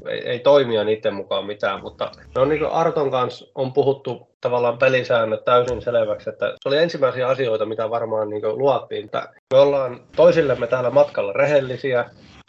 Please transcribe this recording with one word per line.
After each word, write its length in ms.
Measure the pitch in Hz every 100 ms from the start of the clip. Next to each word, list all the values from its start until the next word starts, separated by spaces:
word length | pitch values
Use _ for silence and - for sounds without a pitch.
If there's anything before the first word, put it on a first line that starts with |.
| -
ei, 220 | 55 -
ei 100 | 123
toimia 440 | 139 143 123 110
niiden 300 | 104 107 107
mukaan 320 | 101 95 98 98
mitään, 360 | 104 107 98
mutta 300 | 104 - 110 - - 123
me 60 |
on 80 | 139
niin 100 | 151
kuin 120 | 147
Arton 400 | 156 165 156 135
kanssa 340 | 127 120 - - 143
on 180 | 131
puhuttu 540 | 135 131 135 131 117 - _
tavallaan 360 | 123 120 120 120
pelisäännöt 680 | 131 127 120 120 110 107 -
täysin 360 | 123 123 113
selväksi, 480 | 120 117 107 104 110
että 160 | - 104
se 240 | - 135
oli 80 | 147
ensimmäisiä 500 | 170 165 131 123 123
asioita, 380 | 131 123 110 107
mitä 240 | 113 110
varmaan 400 | 117 113 110 107
niin 120 | 107
kuin 160 | 107 113
luottiin, 480 | 139 117 - 107 104
että 240 | - - _ -
me 60 | 127
ollaan 400 | 143 139 127 120 - -
toisillemme 520 | 170 165 143 123 120
täällä 220 | 127 120
matkalla 440 | 139 147 - 101
rehellisiä, 760 | 127 139 143 131 123 139 123 120 - - -